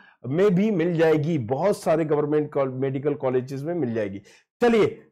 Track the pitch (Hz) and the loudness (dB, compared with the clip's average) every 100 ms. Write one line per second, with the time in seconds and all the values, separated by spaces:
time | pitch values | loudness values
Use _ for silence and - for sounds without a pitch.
0 | - _ 120 151 202 180 214 196 170 160 | -20 _ -6 0 2 4 2 2 0 2
1 | 160 156 147 165 110 131 185 202 - 160 | 4 2 0 -2 -2 -2 0 0 0 0
2 | 160 147 147 151 147 143 135 127 135 135 | 2 0 0 0 0 -2 -2 -2 -4 -2
3 | 147 143 127 127 127 139 143 175 131 113 | -4 -2 0 -2 -2 -8 -6 -4 -2 -2
4 | 104 95 - _ _ - 240 226 165 - | -4 -8 -16 _ _ 0 2 4 2 -2
5 | - | -20